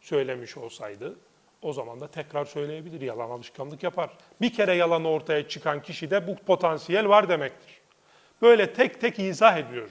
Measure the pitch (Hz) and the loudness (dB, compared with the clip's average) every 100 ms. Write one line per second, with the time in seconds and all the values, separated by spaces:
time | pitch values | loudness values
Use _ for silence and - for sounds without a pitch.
0 | - 147 131 127 117 - 117 - 104 101 | -2 -4 -2 -8 -12 -14 -16 -14 -16 -12
1 | 120 - _ _ _ _ 170 135 117 117 | -14 -16 _ _ _ _ -10 -8 -10 -14
2 | 151 165 143 147 143 147 147 156 160 165 | -14 -12 -8 -8 -6 -8 -8 -10 -12 -10
3 | 135 113 117 120 120 - 139 160 180 180 | -8 -8 -8 -10 -14 -14 -14 -8 -6 -6
4 | 160 - - _ 240 233 196 175 170 165 | -8 -10 -20 _ -2 2 2 4 4 2
5 | 160 156 156 151 147 156 160 147 139 156 | 0 -2 0 -2 -2 -6 -4 -4 -8 -12
6 | 156 196 180 196 - 180 175 156 - 185 | -2 -2 -2 -10 0 2 2 -2 -2 0
7 | 214 208 196 165 139 - - - _ _ | 6 6 6 0 -2 -8 -20 -20 _ _
8 | _ _ _ _ 233 226 196 - 262 - | _ _ _ _ 6 8 6 2 0 0
9 | 233 - 190 165 220 170 123 123 107 | -4 -2 -4 6 6 6 -4 -10 -12